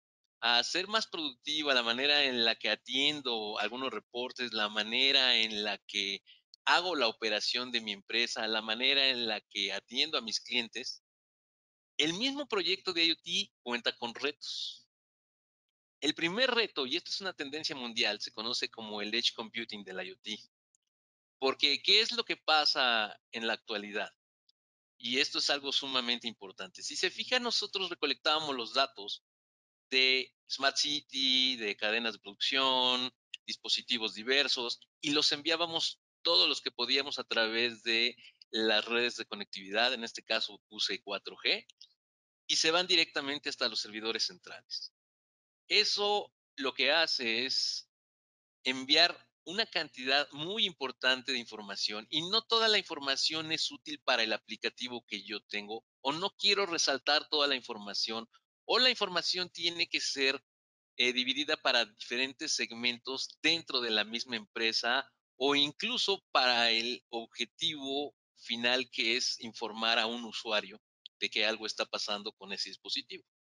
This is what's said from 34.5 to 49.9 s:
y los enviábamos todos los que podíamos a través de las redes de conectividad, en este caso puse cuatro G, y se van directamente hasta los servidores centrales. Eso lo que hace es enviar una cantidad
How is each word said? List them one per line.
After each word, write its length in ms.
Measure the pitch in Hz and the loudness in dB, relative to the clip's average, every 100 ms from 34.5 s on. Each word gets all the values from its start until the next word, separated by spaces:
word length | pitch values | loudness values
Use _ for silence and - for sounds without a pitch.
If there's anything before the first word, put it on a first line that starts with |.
| 135 120 - _ _ | 0 -2 -6 _ _
y 120 | 156 | 0
los 200 | 147 151 | 2 2
enviábamos 720 | 147 151 165 170 165 - - _ _ | 0 0 0 0 -2 -4 -6 _ _
todos 260 | 165 175 165 | 0 4 4
los 100 | 135 | 2
que 120 | 131 | -4
podíamos 480 | - 120 135 139 131 | -4 0 0 0 -6
a 40 | |
través 600 | 120 113 110 113 120 113 | -2 2 2 4 2 0
de 340 | 117 113 120 - - _ - | 0 2 2 -2 -18 _ -6
las 320 | 113 110 107 | 0 4 4
redes 320 | 110 120 120 113 | 2 2 0 -2
de 100 | 110 | -8
conectividad, 680 | 104 101 98 95 104 123 | -10 -10 -12 -4 0 2
en 100 | 123 | 0
este 200 | 113 - | -6 -10
caso 380 | - 110 107 101 _ | -4 -2 -2 -10 _
puse 340 | 107 - 95 | -6 -4 -4
cuatro 360 | 101 98 - 92 | -4 -6 -6 -4
G, 280 | 120 185 - _ - _ _ _ _ _ - | -2 -2 -4 _ -20 _ _ _ _ _ -2
y 100 | 156 | 2
se 140 | 160 | 4
van 140 | 170 180 | 2 4
directamente 640 | 170 160 156 139 143 147 | 4 4 0 -2 -4 -6
hasta 220 | - 123 | -4 -2
los 100 | 107 | -2
servidores 460 | 107 107 110 110 - | -6 -4 -2 -2 -4
centrales. 680 | 90 85 82 _ - - _ _ _ _ _ _ _ - | -6 -16 -18 _ -12 -12 _ _ _ _ _ _ _ 2
Eso 640 | 190 202 202 208 208 - _ _ - | 2 4 2 2 0 -2 _ _ -4
lo 160 | 135 | -4
que 180 | - 131 | 2 4
hace 540 | 160 160 - 117 113 131 | 4 2 0 0 0 0
es 440 | - - - - _ _ _ _ _ _ _ 131 | 0 0 -4 -10 _ _ _ _ _ _ _ -4
enviar 520 | 131 131 156 175 - _ _ - | -2 4 6 6 2 _ _ -6
una 200 | 190 220 | -4 -2
cantidad 600 | 180 151 | -4 -6